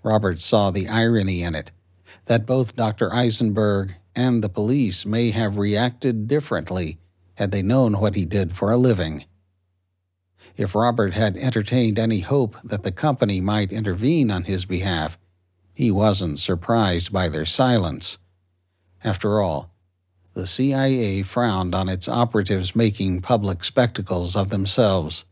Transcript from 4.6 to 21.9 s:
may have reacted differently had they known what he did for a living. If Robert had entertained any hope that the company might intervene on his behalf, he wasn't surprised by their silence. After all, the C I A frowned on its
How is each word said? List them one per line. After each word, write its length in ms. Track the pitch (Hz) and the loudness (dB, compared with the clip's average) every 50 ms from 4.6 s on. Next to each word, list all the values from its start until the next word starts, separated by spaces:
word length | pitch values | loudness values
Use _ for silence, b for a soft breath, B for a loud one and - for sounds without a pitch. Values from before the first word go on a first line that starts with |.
| 104 113 135 147 127 98 90 - - | -2 0 0 0 0 0 -2 -2 -2
may 260 | 101 107 117 120 117 | -2 0 0 0 0
have 280 | 98 113 113 101 101 101 | 0 0 -2 -2 -2 -2
reacted 680 | 101 107 104 104 120 123 120 - - 131 117 110 107 | 0 0 2 2 0 0 -2 -2 -2 -2 -2 -2 -2
differently 720 | 113 139 151 143 - 113 82 80 - 92 92 87 78 80 - _ _ _ _ _ _ _ | 0 -2 -2 0 -2 -4 -6 -4 -4 -4 -4 -4 -6 -8 -12 _ _ _ _ _ _ _
had 180 | - 101 95 | -4 -4 -2
they 80 | 95 101 | 0 -2
known 400 | 90 101 123 135 127 113 101 98 | 0 2 4 4 4 4 2 2
what 140 | 110 101 95 | 0 0 0
he 100 | 104 90 | 0 -2
did 320 | 82 98 101 95 82 92 | 0 0 -2 -2 -2 -2
for 160 | - 101 101 | -2 0 2
a 60 | 117 123 | 4 4
living. 480 | 127 127 110 92 85 78 78 73 - _ _ _ _ _ _ _ _ _ _ _ _ _ _ _ _ _ _ _ _ _ _ b b b b | 4 4 4 2 0 -4 -6 -10 -12 _ _ _ _ _ _ _ _ _ _ _ _ _ _ _ _ _ _ _ _ _ _ b b b b
If 180 | - 104 98 - | -4 -4 -2 0
Robert 380 | 104 117 120 117 117 104 95 | 2 2 2 2 2 0 0
had 240 | 87 104 113 104 90 | 2 0 0 0 0
entertained 640 | - - 131 117 113 104 - 123 127 120 113 104 113 | -2 -2 -2 0 0 -2 0 0 2 2 2 2 0
any 220 | 113 113 110 98 | 0 0 0 -2
hope 360 | 87 - 139 139 135 - - - - | 0 0 0 0 0 -2 -4 -14 -10
that 180 | 117 107 101 | -8 -8 -4
the 100 | - 98 | -4 -6
company 500 | 90 - - 156 - - 120 104 98 92 | -6 0 0 0 2 2 0 0 0 0
might 300 | 92 101 107 107 104 92 | 0 0 0 0 0 -2
intervene 580 | 95 110 107 101 87 92 107 139 170 160 135 110 | -4 -4 -4 -2 -2 0 0 0 2 2 2 2
on 140 | 98 90 87 | 0 -2 -2
his 200 | 101 95 90 90 | -2 -4 -4 -2
behalf, 540 | 98 92 90 95 98 87 80 78 76 - _ _ _ _ _ _ _ _ _ _ _ _ | -4 -4 -4 -2 -2 -2 -2 -4 -4 -8 _ _ _ _ _ _ _ _ _ _ _ _
he 160 | - 135 117 | -2 0 2
wasn't 480 | 95 98 107 110 98 92 92 82 73 - | 2 4 4 4 2 2 0 -2 -2 -2
surprised 760 | - - 90 85 - - 117 113 107 95 87 85 85 - | -2 -2 -2 -2 0 0 2 2 4 2 2 0 -2 -2
by 160 | 98 95 90 80 | -2 -2 -2 0
their 160 | 76 76 78 | -2 -2 0
silence. 720 | - - - 131 127 123 110 90 82 67 - - - - - _ _ _ _ _ _ _ _ _ _ _ _ _ _ _ _ - | 0 2 4 4 4 4 2 2 -2 -4 -4 -4 -4 -4 -6 _ _ _ _ _ _ _ _ _ _ _ _ _ _ _ _ -4
After 380 | 113 95 - - 104 104 107 | -4 -4 -2 0 0 2 2
all, 280 | 98 87 78 69 - - _ _ _ _ _ _ _ _ _ _ _ _ _ | 2 0 -2 -4 -6 -10 _ _ _ _ _ _ _ _ _ _ _ _ _
the 120 | 95 90 | -6 -4
C 260 | 92 - - 131 139 | -2 0 0 0 0
I 140 | 139 135 135 | 2 2 2
A 360 | 135 135 127 113 101 95 98 | 2 2 2 0 0 0 -2
frowned 520 | 95 - - 123 123 113 98 95 92 90 90 | -4 -2 -2 0 0 2 0 0 -2 0 0
on 140 | 95 95 | -2 0
its 180 | 95 | -2